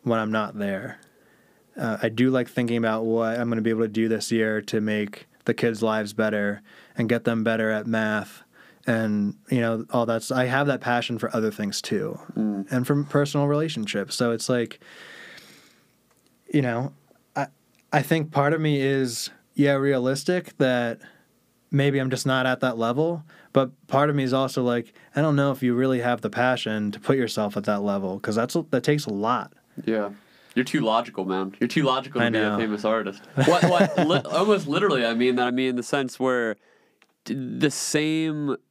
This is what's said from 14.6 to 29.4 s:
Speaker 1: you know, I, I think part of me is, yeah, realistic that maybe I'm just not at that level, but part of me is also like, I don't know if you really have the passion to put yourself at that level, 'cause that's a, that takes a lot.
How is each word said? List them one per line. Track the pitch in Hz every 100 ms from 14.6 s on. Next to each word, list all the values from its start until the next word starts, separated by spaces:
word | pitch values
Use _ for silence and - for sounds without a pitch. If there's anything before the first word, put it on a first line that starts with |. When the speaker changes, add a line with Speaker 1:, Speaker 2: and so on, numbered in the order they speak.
| 117 - - - - - - - - - - _ _ _ _ _ _ _ _
Speaker 1:
you | 151
know, | 127 117 139 - _ _ _ -
I, | 139 _ _ _ _
I | 151
think | 147 165 156
part | 143 139
of | 160
me | 156 143
is, | 135 135 131 113 - - _ -
yeah, | 139
realistic | 139 139 135 127 139 - 180 175 -
that | 135 123 120 113 - _ _ _ _ _ _
maybe | 143 139 139
I'm | 131
just | 127 139
not | 131 127
at | 127
that | 131 117
level, | 113 123 160 170 156 - -
but | - 131 - _
part | 135 147
of | 147
me |
is | 131
also | 131 135 -
like, | 123 120 120 _ - -
I |
don't | 156 147
know | 139
if | 139
you | 127
really | 120 131 127
have | 120 120
the | 110
passion | 110 127 123 - 107 104
to | 101
put | - 139
yourself | 117 - 104 104
at |
that | 104 104
level, | 101 98 95 98
'cause | - 110
that's | 120 170
a, | 160
that | 131
takes | 120 147 143
a |
lot. | 101 107 123